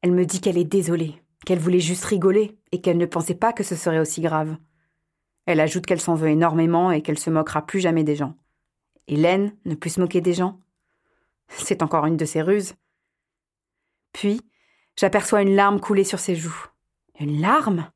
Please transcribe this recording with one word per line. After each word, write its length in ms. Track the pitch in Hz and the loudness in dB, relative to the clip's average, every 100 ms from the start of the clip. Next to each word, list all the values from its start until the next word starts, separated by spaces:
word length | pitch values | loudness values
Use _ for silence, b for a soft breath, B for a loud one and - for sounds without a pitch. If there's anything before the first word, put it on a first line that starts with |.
Elle 100 | 180 | 4
me 140 | 180 175 | 2 2
dit 140 | 185 | 0
qu'elle 180 | - 175 | 0 0
est 60 | |
désolée, 580 | 127 196 165 170 160 143 _ _ - | 2 0 0 -2 -2 -8 _ _ -2
qu'elle 120 | 180 | 0
voulait 220 | 165 180 | 2 2
juste 240 | 160 180 | 2 -2
rigoler 540 | - 202 190 196 214 - _ | -2 2 4 4 0 -4 _
et 80 | 180 | -4
qu'elle 180 | 180 170 | 0 0
ne 80 | 170 | 0
pensait 280 | 170 165 | -2 -4
pas 180 | 175 226 | -2 -2
que 120 | 233 | -2
ce 120 | 202 165 | -6 -4
serait 240 | - 160 | -2 0
aussi 200 | 156 160 | 0 -2
grave. 360 | 160 156 156 160 _ _ _ _ _ _ _ _ - | -2 -2 -4 -8 _ _ _ _ _ _ _ _ -2
Elle 140 | 165 | 0
ajoute 260 | 156 185 175 | 2 -2 -2
qu'elle 140 | 175 | -2
s'en 140 | - | 0
veut 140 | 165 160 | 0 2
énormément 640 | 151 170 160 165 170 180 | 2 2 2 2 2 2
et 100 | 160 | 0
qu'elle 160 | 151 151 | -2 -4
se 120 | - | 0
moquera 340 | 160 156 151 | -2 0 -4
plus 160 | 151 196 | -4 -2
jamais 240 | 180 165 | 0 0
des 120 | 151 147 | 0 -2
gens. 200 | 139 160 _ _ _ _ _ _ _ | -4 -8 _ _ _ _ _ _ _
Hélène, 500 | 147 165 185 202 208 | 0 2 2 0 -4
ne 100 | - | -8
plus 160 | 151 170 | -6 -6
se 100 | 160 | -2
moquer 200 | 180 180 | 0 0
des 140 | 180 | 0
gens ? 260 | 175 185 202 _ _ _ _ _ _ _ _ _ | 0 -2 -6 _ _ _ _ _ _ _ _ _
C'est 340 | - - 180 | -12 -4 -2
encore 220 | 160 165 | 0 0
une 140 | 151 160 | 0 0
de 80 | 151 | -2
ses 160 | 160 | -2
ruses. 320 | 160 208 190 - _ _ _ _ _ _ _ _ _ _ _ _ _ | 0 0 -2 -12 _ _ _ _ _ _ _ _ _ _ _ _ _
Puis, 300 | - 202 214 - _ _ _ _ - | -4 -2 -2 -6 _ _ _ _ -2
j'aperçois 420 | 190 196 - 214 | 2 2 2 2
une 140 | 196 | 4
larme 260 | 196 202 202 | 4 4 2
couler 240 | - 196 | 0 0
sur 140 | 196 180 | 0 -2
ses 180 | - 170 | -4 -4
joues. 300 | 165 156 - _ _ _ _ _ | -6 -12 -16 _ _ _ _ _
Une 220 | 147 147 | -4 0
larme ? 500 | 175 285 262 180 160 | 2 2 2 -2 -4